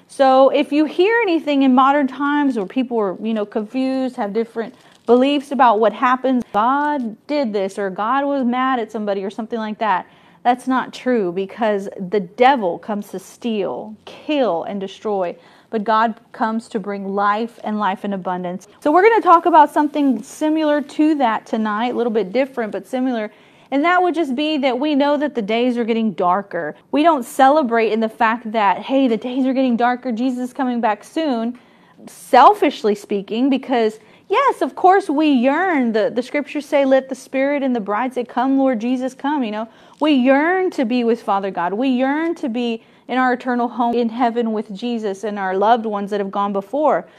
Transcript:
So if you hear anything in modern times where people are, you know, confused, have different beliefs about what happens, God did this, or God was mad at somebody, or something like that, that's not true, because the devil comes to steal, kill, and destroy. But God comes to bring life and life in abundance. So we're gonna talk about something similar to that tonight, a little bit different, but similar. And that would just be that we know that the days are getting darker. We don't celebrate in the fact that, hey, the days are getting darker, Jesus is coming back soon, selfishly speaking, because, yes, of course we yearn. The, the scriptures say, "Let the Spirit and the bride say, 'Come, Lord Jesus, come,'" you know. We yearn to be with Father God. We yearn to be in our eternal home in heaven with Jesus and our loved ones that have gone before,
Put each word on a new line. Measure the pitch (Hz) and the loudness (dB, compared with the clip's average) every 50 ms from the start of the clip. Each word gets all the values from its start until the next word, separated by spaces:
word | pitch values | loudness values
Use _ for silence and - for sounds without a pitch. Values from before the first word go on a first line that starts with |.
| _ _ | _ _
So | - - 277 262 262 262 269 262 | -2 2 4 4 6 6 6 6
if | - 277 294 - 285 | 4 2 0 0 0
you | 294 311 | 0 0
hear | 294 302 - 359 403 466 466 | 0 2 2 2 2 2 2
anything | 466 381 330 320 254 294 294 277 269 | 2 0 0 -2 0 0 0 2 4
in | 269 254 | 4 4
modern | 247 262 269 277 294 285 | 6 4 4 4 2 0
times | 262 262 269 285 285 294 294 294 277 254 | -2 -2 -4 -2 0 0 0 0 0 0
where | 226 190 | -2 -4
people | 185 - 262 254 254 247 226 | -4 -4 -4 -4 -2 -2 -2
are, | 208 196 175 - | -2 -2 -4 -4
you | 208 220 226 | -4 -4 -2
know, | 220 208 | -4 -4
confused, | 208 - 226 214 208 - 262 262 262 262 262 262 254 254 | -4 -4 -6 -6 -6 -4 -4 -2 -2 -2 -2 -4 -4 -4
have | - 220 202 196 | -6 -6 -4 -4
different | 226 226 226 - 233 226 196 - - _ - _ _ _ | -4 -4 -4 -6 -8 -8 -8 -10 -20 _ -20 _ _ _
beliefs | - 233 247 254 277 285 294 269 - 285 | 2 4 4 4 4 2 0 -2 -2 0
about | 240 262 240 214 208 | 4 4 4 4 4
what | 226 208 208 | 2 2 2
happens, | 214 262 247 247 254 254 262 262 247 226 - | 2 0 0 0 0 0 0 0 0 -2 -2
God | - 202 214 240 269 285 294 294 294 294 247 220 214 - _ | 0 0 2 2 2 0 0 -2 -2 -4 -4 -6 -10 -12 _
did | - 285 294 285 220 202 | -4 -2 -2 -2 -2 -2
this, | 214 190 196 190 - | -2 -4 -4 -4 -4
or | 202 196 | -6 -4
God | 185 175 202 220 254 277 285 | -4 -4 -2 -2 0 0 0
was | 277 285 277 254 | 0 -2 0 0
mad | 240 240 254 262 262 262 247 | 0 0 0 0 0 0 -2
at | 220 233 | -2 -4
somebody, | - 226 214 208 196 202 190 | -6 -6 -4 -4 -4 -4 -4
or | 196 | -6
something | 196 - 220 220 240 233 | -6 -8 -8 -6 -6 -6
like | 220 214 214 - | -6 -6 -6 -2
that, | 226 214 190 175 175 - _ - _ _ _ _ - | 0 0 0 0 -2 -6 _ -20 _ _ _ _ 0
that's | 240 247 247 - | 0 0 0 0
not | 254 262 247 - - - | -2 -2 -2 -2 -4 -8
true, | - - 254 254 233 196 175 | -6 -2 0 0 0 0 0
because | 170 190 196 190 - - 233 214 208 196 196 202 - - 196 175 | -2 -4 -6 -6 -6 -4 -2 0 0 -2 -4 -8 -10 -10 -8 -4
the | - 214 | -2 -2
devil | 185 170 - - 240 254 285 254 208 175 - - | -4 -2 0 4 4 4 4 4 0 -2 -4 -4
comes | - - 214 208 202 - | -6 -8 -8 -8 -8 -10
to | - 185 | -12 -14
steal, | - - - - - 240 220 208 185 160 127 120 214 214 220 - - | -14 -16 -16 -10 -6 -4 -4 -2 -4 -4 -6 -8 -10 -12 -14 -18 -20
kill, | - - - - - 302 285 262 214 170 165 - | -20 -20 -12 -8 -4 -2 0 0 0 0 -2 -4
and | - 196 202 | -6 -8 -8
destroy. | 190 196 - - - 220 208 190 185 175 - - - - - - _ _ | -8 -10 -10 -8 -6 -4 -2 -2 -2 -4 -6 -10 -16 -20 -20 -20 _ _
But | - 226 202 | -6 -4 -2
God | 226 220 220 226 233 214 - - _ - | 0 2 2 2 0 -2 -6 -14 _ -8
comes | - 247 220 220 226 226 - | -4 -4 -2 -2 -4 -6 -6
to | - 226 | -6 -8
bring | 185 202 202 196 196 196 196 | -6 -6 -8 -8 -6 -4 -2
life | 202 202 202 208 214 233 226 - - - | 0 0 0 0 0 -2 -6 -8 -10 -8
and | 214 214 214 | -6 -4 -2
life | 208 190 190 214 - | -2 -2 -2 -4 -4
in | 202 202 | -6 -6
abundance. | 190 180 190 180 180 180 175 180 190 - - - - | -4 -4 -6 -6 -6 -6 -6 -8 -10 -12 -16 -12 -4
So | - 294 | 0 2
we're | 302 359 370 | 4 6 6
gonna | 453 466 427 | 6 6 4
talk | - 349 339 339 339 | 4 6 6 6 6
about | 349 311 320 294 302 | 6 6 6 6 6
something | - 330 302 294 - 302 285 277 240 214 - | 4 0 0 0 0 0 2 2 0 0 -4
similar | - - - 302 311 311 320 320 302 294 294 | -10 -10 -4 -2 -2 0 0 2 2 0 0
to | 277 294 - - 302 302 320 | -2 -4 -2 0 2 2 2
that | 285 269 226 214 214 - | 2 2 0 0 -2 -4
tonight, | - - 226 220 214 208 208 233 247 247 | -4 -4 -2 -2 -2 -2 -2 -2 -2 -2
a | |
little | 226 233 240 208 | -2 -2 0 0
bit | 226 208 185 196 | -2 -2 -2 0
different, | 247 277 269 269 254 233 208 190 | -2 -2 -2 -4 -6 -6 -6 -6
but | 196 196 | -10 -10
similar. | - - 254 254 262 247 226 214 208 - _ - _ _ _ _ - | -6 -4 -4 -2 -2 -2 -4 -6 -8 -10 _ -20 _ _ _ _ -4
And | 262 277 294 | -2 0 2
that | 339 359 359 370 | 2 2 4 2
would | 349 294 | 2 0
just | 320 339 269 254 | 0 -2 -2 -2
be | 247 302 302 311 | -2 -2 -2 -2
that | 294 254 269 233 254 | 0 0 0 0 0
we | 277 311 302 | 0 0 2
know | 262 285 285 294 294 | 2 2 2 0 0
that | 294 294 294 | -2 -4 -4
the | 240 208 | -4 -4
days | 190 220 233 240 254 240 | -2 0 0 0 0 0
are | 240 233 | -2 -2
getting | 214 233 226 226 220 175 | -2 0 0 -2 -2 -2
darker. | - 190 175 175 202 196 - - 175 165 151 156 - _ _ | 0 0 0 0 0 -2 -6 -8 -8 -6 -8 -10 -12 _ _
We | - 277 302 | 0 2 4
don't | 339 320 277 233 | 4 2 2 -2
celebrate | - - - 262 262 285 311 311 226 233 233 220 214 208 | -4 0 2 4 4 4 4 2 2 0 0 0 2 0
in | 226 | 0
the | 220 220 | -2 -2
fact | - - 240 220 226 226 - 220 208 | -2 0 0 0 0 -2 -4 -4 -2
that, | 226 208 196 180 - | 0 2 2 2 0
hey, | 208 - 269 269 269 254 | -2 -2 0 2 2 2
the | 226 208 | 2 0
days | - 254 247 269 254 | -4 -4 -2 -2 0
are | 262 262 | 0 0
getting | 262 262 254 233 | 0 2 2 2
darker, | 220 240 240 247 247 254 254 | 2 2 0 0 -2 -4 -6
Jesus | 226 208 247 269 247 247 254 247 | -4 -2 -2 -2 -2 -4 -6 -6
is | - | -6
coming | - 262 247 247 240 | -4 -4 -4 -2 -2
back | 226 220 208 214 - | 0 -2 -2 -2 -6
soon, | - - 320 320 302 254 226 226 233 247 - _ _ _ _ _ _ _ - - | -8 -6 -4 -2 -2 -2 -2 -4 -6 -8 -10 _ _ _ _ _ _ _ -20 -20
selfishly | - - - - - - 247 269 349 415 415 - 302 - - - 214 208 | -20 -20 -20 -4 4 6 8 8 8 6 6 2 0 0 0 -2 -2 -2
speaking, | - - - - - 202 - 202 226 254 277 | -2 -4 -6 -6 -6 -6 -6 -4 -2 0 0
because, | 269 254 262 - 262 240 226 220 214 - - - - - _ - | 0 0 -2 -2 -2 0 0 0 -2 -6 -14 -20 -20 -18 _ -4
yes, | 381 480 554 523 415 - 339 | 0 0 2 2 0 0 -2
of | 269 - | -6 -2
course | - - 370 370 403 392 - | 2 4 4 4 4 2 0
we | 294 277 311 302 | 0 0 2 2
yearn. | 285 247 226 269 277 311 370 392 339 277 254 233 214 | 2 2 2 2 2 2 0 0 0 0 0 0 0
The, | 220 208 170 | 0 0 0
the | - 226 247 | -2 -4 -4
scriptures | - - 294 269 - - 302 277 | -2 -4 -4 -4 -4 -6 -10 -6
say, | - - 285 277 | -2 0 2 4
"Let | 262 262 262 262 269 | 4 4 4 2 0
the | 262 | -6
Spirit | - - - - 269 269 277 294 285 269 | -12 -10 -6 -4 -2 0 0 0 0 -2
and | 269 247 | -2 -2
the | 240 | -2
bride | 196 190 208 208 247 262 254 | -2 -4 -4 -4 -4 -4 -4
say, | 247 240 | -6 -8
'Come, | - - 247 269 269 269 | -6 -2 -2 0 2 2
Lord | 269 269 262 262 214 | 2 2 2 0 0
Jesus, | 214 240 262 247 254 262 254 | -2 -2 -4 -2 -4 -6 -8
come,'" | - - 277 302 294 254 | -6 -4 -4 -2 -2 -4
you | 214 | -4
know. | 208 214 226 226 - - - - - - | -6 -8 -8 -10 -14 -20 -20 -20 -8 -2
We | 285 311 302 | 0 2 2
yearn | 262 240 269 269 277 302 330 370 381 370 359 | 4 4 4 4 4 4 2 0 0 0 -2
to | - - 277 | -2 -2 -2
be | 214 247 247 240 | 0 0 0 0
with | 233 233 233 - | 0 0 -2 -2
Father | - 202 196 196 196 | -2 -2 -2 -2 -4
God. | 190 180 170 180 185 | -4 -4 -4 -2 -2
We | 208 262 277 | -2 0 0
yearn | 254 240 262 262 277 302 330 330 339 | 0 2 0 0 0 -2 -2 -4 -4
to | 330 - 277 | -4 -6 -6
be | 220 247 240 233 226 226 - _ _ _ _ | -4 -4 -4 -4 -4 -6 -8 _ _ _ _
in | - 240 254 | -6 -2 0
our | 254 254 247 | 0 0 0
eternal | 254 254 254 247 240 233 240 | -2 -2 -4 -2 -2 -2 -4
home | 240 226 247 233 240 | -2 -2 -2 0 0
in | 233 247 226 | 0 -2 -2
heaven | 226 233 262 233 220 240 240 226 220 | -2 0 -2 0 0 0 -2 -2 -2
with | 208 226 - 202 | -4 -6 -8 -10
Jesus | 190 - 247 240 226 214 214 190 190 - | -8 -6 -6 -6 -4 -4 -6 -6 -6 -6
and | 214 208 208 | -8 -6 -4
our | 196 185 190 | -4 -2 -2
loved | 190 208 214 240 240 220 | 2 2 4 4 2 0
ones | 226 208 202 202 196 | -2 -6 -6 -6 -4
that | 214 202 | -4 -4
have | 202 196 | -4 -4
gone | 196 202 202 202 202 | -4 -4 -4 -2 -2
before, | 196 196 - - 277 311 285 226 165 175 - - | -4 -6 -4 -4 0 0 2 0 0 -2 -6 -16